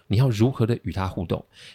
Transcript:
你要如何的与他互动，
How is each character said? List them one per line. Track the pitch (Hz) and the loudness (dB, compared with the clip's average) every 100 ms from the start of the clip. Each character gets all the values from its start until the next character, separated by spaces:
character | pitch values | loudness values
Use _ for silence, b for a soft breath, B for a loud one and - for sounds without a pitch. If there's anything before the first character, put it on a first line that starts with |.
| - | -2
你 | 101 | 2
要 | 135 | 2
如 | 104 120 | 4 2
何 | 139 113 | 2 0
的 | 120 | 0
与 | - | -4
他 | 92 95 | -6 -6
互 | - 85 | -6 -6
动， | 80 - B B | -6 -8 B B